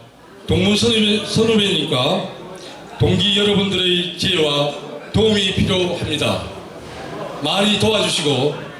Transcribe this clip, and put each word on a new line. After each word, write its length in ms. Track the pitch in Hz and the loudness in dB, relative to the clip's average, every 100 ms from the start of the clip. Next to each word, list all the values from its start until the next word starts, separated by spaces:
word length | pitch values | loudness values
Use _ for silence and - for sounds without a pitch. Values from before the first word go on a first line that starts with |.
| - - - - - | -20 -20 -20 -12 -2
동문 280 | 165 185 | 2 4
선후배-, 520 | 208 233 226 214 208 - | 4 2 2 2 2 0
선후배님과 1000 | - 226 220 202 170 151 131 135 196 - - - - - - - - | 2 4 4 2 0 0 0 0 0 -4 -10 -14 -14 -16 -16 -10 0
동기 400 | - 180 175 202 | 2 2 2 2
여러분들의 800 | 208 196 196 185 185 180 180 - | 2 2 2 0 2 0 -2 -4
지혜와 560 | 190 175 151 143 143 - - - - | -2 2 2 2 0 -4 -10 -12 -4
도움이 420 | - 220 208 190 190 | 2 4 4 0 0
필요합니다. 880 | - 185 180 175 160 151 127 92 - - - - - - - - - - | 2 2 0 -2 -4 -2 -2 -2 -6 -12 -14 -16 -16 -14 -12 -10 -10 -6
많이 360 | 143 185 202 208 | -4 0 2 2
도와주시고 760 | 208 208 180 - 147 131 143 147 - - | 2 2 0 0 0 2 0 -2 -10 -14